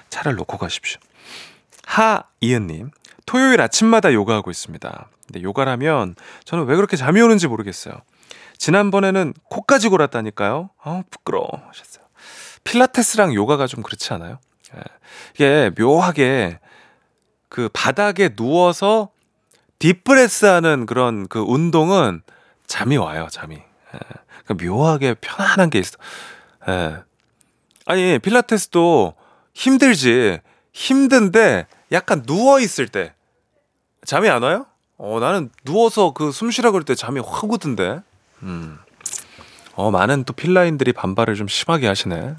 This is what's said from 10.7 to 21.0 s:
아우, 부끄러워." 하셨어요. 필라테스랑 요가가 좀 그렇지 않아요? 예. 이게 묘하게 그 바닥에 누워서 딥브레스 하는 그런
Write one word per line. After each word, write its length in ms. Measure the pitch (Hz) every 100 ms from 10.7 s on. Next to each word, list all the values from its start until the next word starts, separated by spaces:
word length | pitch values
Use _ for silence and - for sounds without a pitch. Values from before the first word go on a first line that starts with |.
| _
아우, 200 | 147 180 185
부끄러워." 380 | - - - - - -
하셨어요. 340 | - - - _ _ - - - - -
필라테스랑 680 | 240 254 - 233 214 190
요가가 340 | 107 107 143 131
좀 160 | 123
그렇지 300 | - 110 -
않아요? 260 | 92 85 131 _ _ _ 80
예. 60 | - _ _ - - -
이게 360 | 139 151 110 80
묘하게 800 | 117 160 180 143 131 135 92 85 _ - _ _ _ _ _ _ _
그 220 | - 113
바닥에 640 | - - 139 208 196 185 107
누워서 760 | 117 165 180 170 196 220 202 _ _ _ _ _ _ -
딥브레스 680 | 156 180 - 269 240 - 208
하는 400 | 180 165 143 113
그런 420 | 120